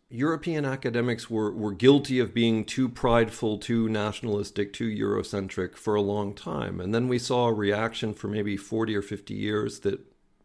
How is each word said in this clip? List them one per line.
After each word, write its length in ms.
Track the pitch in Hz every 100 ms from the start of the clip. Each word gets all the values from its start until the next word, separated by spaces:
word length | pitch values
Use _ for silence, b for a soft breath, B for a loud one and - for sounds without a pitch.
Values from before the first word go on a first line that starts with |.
| _
European 560 | 117 147 160 170 160
academics 640 | 143 135 127 117 123 117 -
were, 220 | 113 104
were 200 | 110 107
guilty 460 | 95 123 143 139 127
of 160 | 107
being 300 | 117 117 110
too 240 | 107 - 127
prideful, 680 | - 127 117 113 - 113 104
too 300 | - 117 110
nationalistic, 840 | 107 104 101 117 104 101 104 101
too 160 | - 117
Eurocentric 880 | 107 104 104 95 101 95 - 90 -
for 180 | -
a 80 | 104
long 320 | 101 104 101
time. 460 | 101 175 156 104 92
And 120 | 90
then 140 | 117 127
we 120 | 123
saw 280 | - 123 120
a 60 |
reaction 600 | 107 101 104 113 - 110
for 140 | 101 104
maybe 280 | 107 104 98
forty 400 | - 113 110 104
or 60 |
fifty 320 | 98 98 -
years 460 | 101 104 107 113 -
that 200 | 101 98 - _ _ _